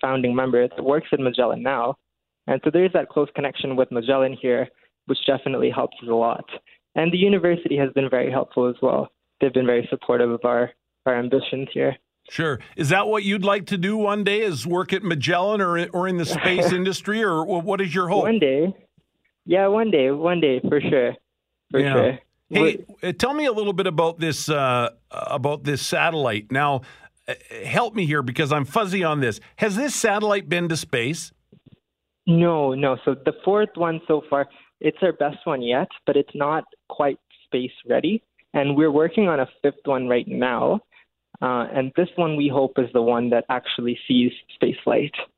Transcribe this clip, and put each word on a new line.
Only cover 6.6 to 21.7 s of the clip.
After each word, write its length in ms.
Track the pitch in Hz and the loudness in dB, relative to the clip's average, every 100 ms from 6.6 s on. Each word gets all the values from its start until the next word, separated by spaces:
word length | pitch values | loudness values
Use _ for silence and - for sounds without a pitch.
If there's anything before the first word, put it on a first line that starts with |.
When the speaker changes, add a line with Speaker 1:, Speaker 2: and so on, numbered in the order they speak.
| _ _ _ | _ _ _
Speaker 1:
And 180 | - 165 | -2 0
the 60 | 180 | 2
university 580 | 202 196 175 170 170 143 | 4 4 2 0 0 0
has 160 | 135 | 0
been 160 | 135 135 | 0 0
very 220 | 127 131 | 0 0
helpful 360 | 131 - - 123 | -2 -2 0 0
as 80 | 120 | 0
well. 300 | 131 135 139 _ _ - | 0 0 -2 _ _ -2
They've 120 | 139 | 0
been 140 | 131 123 | 2 2
very 200 | 120 117 | 2 0
supportive 400 | 131 - 123 120 | -4 0 2 2
of 100 | 117 | 0
our, 260 | 120 120 120 - _ _ 131 | 0 0 -2 -6 _ _ -2
our 100 | 120 | 0
ambitions 520 | 123 135 - 131 135 | 0 -2 -2 -8 -6
here. 240 | 143 135 135 _ _ - | -2 -2 -4 _ _ -14
Speaker 2:
Sure. 280 | - 160 120 - - | -4 -4 -4 -8 -4
Is 120 | 143 | 0
that 180 | 190 214 | 2 2
what 160 | 214 | 0
you'd 220 | 196 208 | 0 0
like 220 | 196 202 170 | 0 0 -2
to 120 | 196 | -4
do 180 | 190 220 | -2 0
one 280 | 202 208 | 0 0
day, 160 | 202 208 | 0 0
is 260 | 220 139 143 | -2 -4 -4
work 260 | 175 180 | -2 -2
at 100 | 190 | -4
Magellan 560 | 190 160 123 175 196 214 | -2 -2 0 0 2 0
or, 260 | 185 170 170 | 0 0 -2
or 180 | 180 185 | -4 -2
in 80 | 180 | -2
the 100 | 165 | -2
space 460 | 160 185 180 175 | -2 0 2 2
Speaker 1:
<laughs> 0 | |
Speaker 2:
industry, 500 | 180 190 180 196 220 | 0 -2 -4 -4 -2
or 220 | 208 160 | 0 0
wh-, 200 | 165 180 | -2 -4
what 160 | 180 196 | -2 -2
is 140 | 190 | -2
your 140 | 175 175 | -2 0
hope? 160 | 196 | 0
Speaker 1:
One 140 | 190 226 | 2 2
day. 340 | 143 139 175 - _ _ _ _ _ _ - | 2 2 0 -4 _ _ _ _ _ _ -2
Yeah, 180 | 185 196 | 2 2
one 220 | 214 226 | 2 2
day, 200 | 160 131 | 2 2
one 280 | 143 170 175 | 2 0 2
day, 200 | 151 127 - | 2 0 0
for 120 | 147 | 0
sure. 340 | 175 143 120 120 _ _ _ _ _ | 2 2 0 -4 _ _ _ _ _